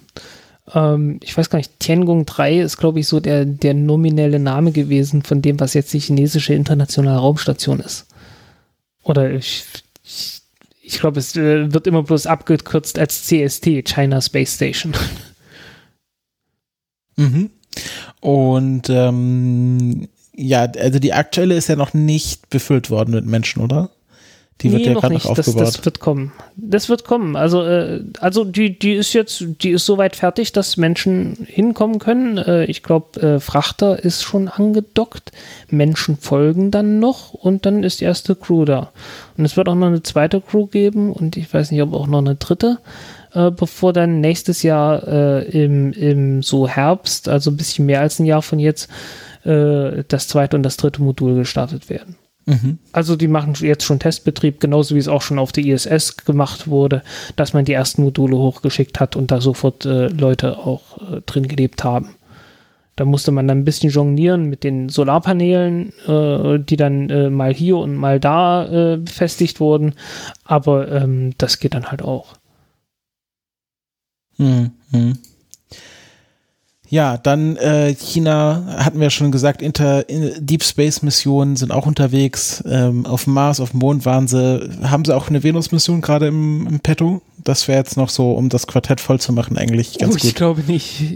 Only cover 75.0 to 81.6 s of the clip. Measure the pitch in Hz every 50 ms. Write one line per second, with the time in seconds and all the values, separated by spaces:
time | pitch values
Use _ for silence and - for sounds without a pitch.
75 | 120 120 131 - - - _ _ _ _ - _ _ - - - - - - -
76 | - - _ _ _ _ _ _ _ _ _ _ _ _ _ _ _ - 151 156
77 | 147 135 120 120 - 143 143 151 156 156 160 - - 151 151 151 147 143 143 -
78 | - - - 165 160 160 151 151 151 151 156 175 180 190 - - 131 156 160 156
79 | 151 143 - - 147 143 135 131 127 143 135 - 139 151 - - 147 143 139 139
80 | - - 135 160 156 139 139 165 151 139 160 156 - - - - 143 151 147 -
81 | - 147 139 - - 143 139 139 139 143 139 131